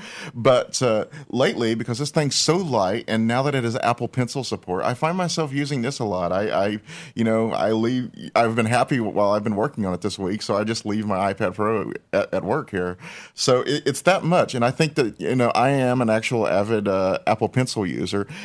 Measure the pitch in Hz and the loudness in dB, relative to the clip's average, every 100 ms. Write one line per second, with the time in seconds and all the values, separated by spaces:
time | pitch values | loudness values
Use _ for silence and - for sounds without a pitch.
0 | - - 156 120 113 127 - - 127 107 | -14 -14 -12 0 4 4 2 0 2 2
1 | - - 139 120 160 151 113 113 120 117 | -2 -10 -6 0 2 2 0 -2 -4 -6
2 | 147 160 143 - - 175 175 117 92 110 | -2 0 0 0 2 2 2 2 2 -2
3 | - 113 113 120 139 135 117 113 117 123 | -2 0 2 2 0 0 -2 0 0 0
4 | 117 - 123 139 117 101 - 90 - 120 | -2 -2 -2 -4 -6 -6 -4 -2 -2 0
5 | 156 185 175 170 151 139 143 143 117 139 | -2 0 -2 -2 -2 -2 -2 -2 -2 -2
6 | 110 92 85 92 104 87 101 107 - - | -2 -2 0 0 0 0 0 -2 -8 -18
7 | 147 - 113 113 113 - 101 110 117 127 | -10 -2 2 2 0 0 0 2 2 0
8 | 127 - - - 117 117 110 120 - 131 | -4 -10 -2 2 2 2 2 2 2 0
9 | 107 - 101 107 107 101 120 117 98 90 | 0 2 2 2 0 0 -2 -2 -2 -2
10 | 101 98 92 107 - 104 107 113 104 104 | -4 -4 -4 -4 -2 -2 0 -4 -4 -4
11 | 104 92 98 98 110 104 107 107 57 - | -2 0 0 0 -4 0 -2 0 -4 -8
12 | - 98 - 92 87 143 - 98 90 90 | -2 -2 0 -2 -2 -4 -2 -4 -4 -6
13 | - - - - - 127 - 147 143 139 | -14 -18 -16 -4 2 2 2 -2 -2 0
14 | 175 190 - 175 117 127 117 - 156 156 | 2 2 4 2 2 2 0 2 0 2
15 | 117 - 78 127 120 - 131 139 127 127 | -2 -2 -2 2 2 4 4 4 2 2
16 | 113 110 - 120 98 95 101 107 101 95 | 2 2 0 0 2 2 2 0 2 2
17 | 95 - - 107 110 131 127 113 92 62 | 2 0 0 0 0 0 0 -2 -2 -2
18 | 90 101 98 170 | -2 -2 -4 -8